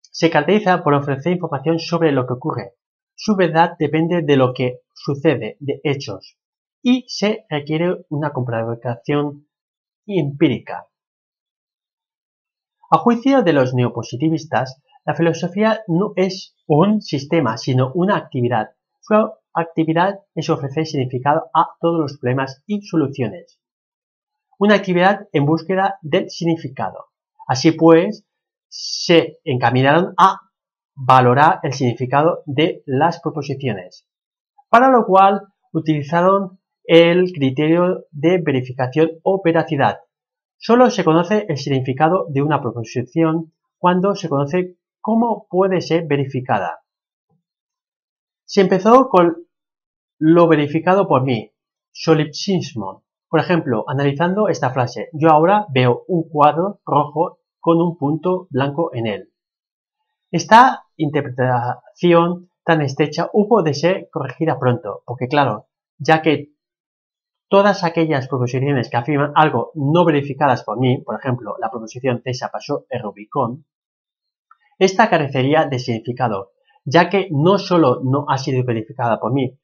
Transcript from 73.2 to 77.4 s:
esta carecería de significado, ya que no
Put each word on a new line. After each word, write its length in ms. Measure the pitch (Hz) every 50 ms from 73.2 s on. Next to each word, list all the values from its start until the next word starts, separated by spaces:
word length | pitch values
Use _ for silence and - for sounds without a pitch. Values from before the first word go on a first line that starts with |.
| 107 - - 147 127 113 127 160 - _ _ _ _ _ _ _ _ _ _ _ _ _ _ _ _ _ _ _ _ _ _ -
esta 300 | 190 190 190 190 226 214
carecería 580 | 180 160 147 127 131 135 123 135 151 156 156
de 120 | 143 135 123
significado, 720 | - - 113 110 - 127 123 127 127 117 104 95 98 _ _ _ _ _ _ _ -
ya 240 | 139 131 170 175 180
que 200 | 196 196 185 -
no 280 | 156 135